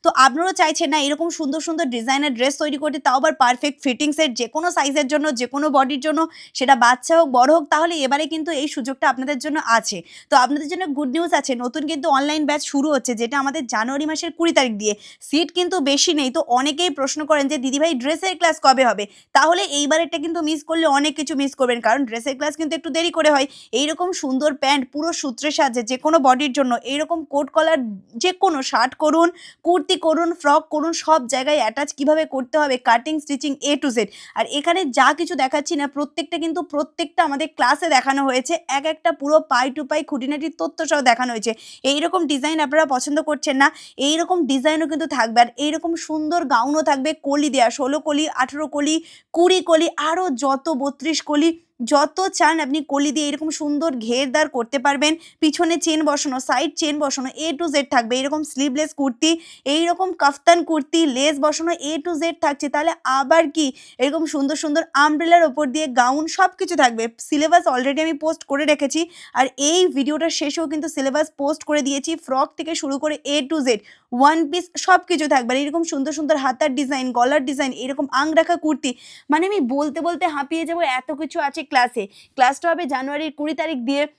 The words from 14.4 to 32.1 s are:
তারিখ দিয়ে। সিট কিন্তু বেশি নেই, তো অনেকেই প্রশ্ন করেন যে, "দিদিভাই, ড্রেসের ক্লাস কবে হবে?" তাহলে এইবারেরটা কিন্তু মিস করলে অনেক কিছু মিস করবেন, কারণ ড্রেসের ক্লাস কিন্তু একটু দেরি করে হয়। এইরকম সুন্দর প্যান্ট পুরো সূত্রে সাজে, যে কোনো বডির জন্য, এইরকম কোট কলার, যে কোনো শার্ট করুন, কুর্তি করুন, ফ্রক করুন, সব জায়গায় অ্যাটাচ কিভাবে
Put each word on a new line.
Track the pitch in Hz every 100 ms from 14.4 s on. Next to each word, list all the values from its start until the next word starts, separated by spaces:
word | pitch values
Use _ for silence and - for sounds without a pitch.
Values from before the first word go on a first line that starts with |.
| 339
তারিখ | 311 262
দিয়ে। | 208 208 208 - -
সিট | - 285 294
কিন্তু | 349 359 370
বেশি | 277 277 -
নেই, | 311 262
তো | 302
অনেকেই | - 240 277 294 359
প্রশ্ন | 285 269 302 302
করেন | 302 277
যে, | 302
"দিদিভাই, | 262 277 330
ড্রেসের | 269 262 320 381 339
ক্লাস | 339 311
কবে | 277 254
হবে?" | 254 202 202 - _
তাহলে | 277 311 359
এইবারেরটা | 381 285 285 311 330 330
কিন্তু | 320 339
মিস | 302 311
করলে | - 330 320
অনেক | 277 302 302
কিছু | 277
মিস | 285 277
করবেন, | - 254 240
কারণ | 220 254
ড্রেসের | 254 226 247 262
ক্লাস | 294 302
কিন্তু | 311 320
একটু | 330
দেরি | 294 339
করে | 339 302
হয়। | 285 285 - -
এইরকম | 226 294 320 359
সুন্দর | 359 277 262 302
প্যান্ট | 277 269 285 254
পুরো | 294 330
সূত্রে | 330 294 233 294
সাজে, | 294 285 240
যে | 226 254
কোনো | 302 330
বডির | 262 254 294
জন্য, | 254 269 240
এইরকম | 240 285 311 339
কোট | 285 277 285
কলার, | 320 320 311 233 190 _ 226
যে | 349
কোনো | 370 392 302
শার্ট | 262 233 254
করুন, | - 302 320 339 349 - _
কুর্তি | 311 359 294 370
করুন, | 330 320 339
ফ্রক | 330 294 302 302
করুন, | 302 320
সব | 330 - 311 240
জায়গায় | 254 262 302
অ্যাটাচ | 220 226 285
কিভাবে | - 285